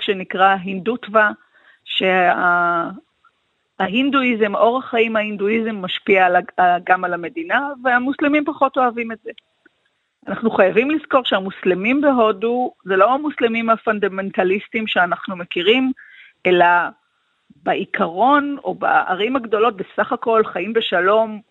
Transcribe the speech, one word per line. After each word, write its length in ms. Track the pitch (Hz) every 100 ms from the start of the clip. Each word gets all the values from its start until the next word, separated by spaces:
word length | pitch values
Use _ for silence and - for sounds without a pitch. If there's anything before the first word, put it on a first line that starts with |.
שנקרא 540 | - 190 180 185 190 196
הינדוטווה, 680 | 185 190 196 240 - 214 208 214 _ _ _ _ -
שה-, 1040 | - 190 185 175 - 180 175 175 170 175 190 - _ _ _ _ _ _ -
ההינדואיזם, 760 | 190 226 277 269 247 220 214 202
אורח 300 | 226 254 247
חיים 260 | 226 226 220
ההינדואיזם 600 | 214 202 196 226 220 214
משפיע 500 | 185 - - 190 185
על 100 | 180
ה-, 420 | - - 180 175 180
גם 180 | 185
על 100 | 180
המדינה, 560 | 170 165 170 170 233 285 262
והמוסלמים 640 | 254 247 254 277 294 302 294
פחות 320 | 294 269 277
אוהבים 340 | 247 233 226
את 60 | 220
זה. 80 | 226 220 _ _ _ _ _ _ _ _ -
אנחנו 240 | - -
חייבים 400 | - 185 190 269
לזכור 300 | 311 - 269 247
שהמוסלמים 760 | 208 190 - 190 180 214 277
בהודו, 720 | 285 254 214 196 226 247 247 -
זה 120 | 185 190
לא 180 | 208
המוסלמים 560 | 269 302 - 233 226 226
הפונדמנטליסטים 1160 | 220 233 208 196 190 196 - 185 196 - 226 214
שאנחנו 480 | 196 175 170 - 180
מכירים, 560 | 175 180 175 254 262 - - - - _ 185
אלא 200 | 175 175 175 151 - _ _ _ _ _ _
בעיקרון 920 | 185 147 - - 180 175 247 294 285 285
או 120 | 185 180
בערים 600 | - 156 - 185 220 269
הגדולות 420 | 226 208 233 190
בסך 340 | 190 - 208
הכל 300 | 240 233 220 -
חיים 280 | - 196
בשלום 680 | 226 214 180 185 220 220 214 -